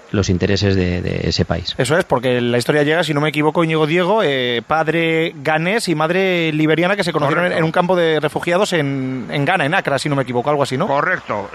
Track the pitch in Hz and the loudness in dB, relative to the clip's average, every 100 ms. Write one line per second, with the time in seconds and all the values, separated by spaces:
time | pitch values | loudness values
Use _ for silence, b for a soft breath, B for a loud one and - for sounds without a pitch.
0 | - 101 98 87 95 98 98 95 90 90 | -2 0 2 2 2 2 2 2 0 -2
1 | 90 - 87 - - 85 - - 131 165 | -4 -2 -2 0 -2 -2 -4 -4 0 0
2 | - 127 127 123 120 120 117 147 147 165 | 0 -2 0 0 0 0 2 2 2 0
3 | 156 147 151 151 151 170 165 160 151 175 | 0 0 0 0 0 0 0 0 0 2
4 | 180 220 165 135 123 117 - 156 156 165 | 2 2 0 0 0 -2 0 0 0 0
5 | 165 160 170 160 139 156 175 226 185 156 | 0 0 -2 -4 -2 0 0 -2 0 0
6 | 160 185 190 175 160 151 156 156 175 202 | 0 2 2 0 0 0 2 2 2 0
7 | 170 151 143 151 180 175 160 180 175 180 | -2 0 0 2 0 0 0 2 2 2
8 | 165 156 151 143 175 180 208 170 143 139 | 2 2 0 -2 0 0 2 0 0 -2
9 | 131 131 - 156 143 185 143 190 151 139 | -4 -6 -4 -2 0 0 2 0 0 -2
10 | 156 139 127 120 131 151 131 131 135 139 | 0 0 0 -2 0 0 0 0 0 0
11 | 165 147 - 107 98 | 0 -2 -4 -6 -6